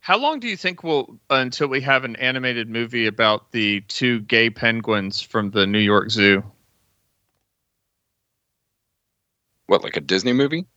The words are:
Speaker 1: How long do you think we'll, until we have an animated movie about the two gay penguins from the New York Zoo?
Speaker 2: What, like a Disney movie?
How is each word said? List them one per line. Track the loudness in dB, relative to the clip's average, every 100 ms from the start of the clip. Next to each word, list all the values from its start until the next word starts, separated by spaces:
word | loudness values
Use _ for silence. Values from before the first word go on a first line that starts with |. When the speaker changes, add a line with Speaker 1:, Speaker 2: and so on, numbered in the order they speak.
Speaker 1:
How | 0 0
long | 0 -4
do | -6
you | -6
think | -6 -6
we'll, | -2 -2 -2 -12 _
until | 0 0 -4 -2
we | -2
have | 2 0
an | 0 -4
animated | -4 -2 -4 -4 -4
movie | -4 -4 -2 -2
about | 0 0 0 _
the | -2 0 -2 -4
two | -4 0 0
gay | 0 2 2
penguins | 2 -2 0 -2 -2 -2 -8
from | -6 -4 -2
the | 0 2
New | 2
York | 4 2 2
Zoo? | 2 4 4 0 _ _ _ _ _ _ _ _ _ _ _ _ _ _ _ _ _ _ _ _ _ _ _ _ _ _ _ _ _ _ _ 0
Speaker 2:
What, | 0
like | 2 -8
a |
Disney | 0 0 2
movie? | 2 2 -2 -8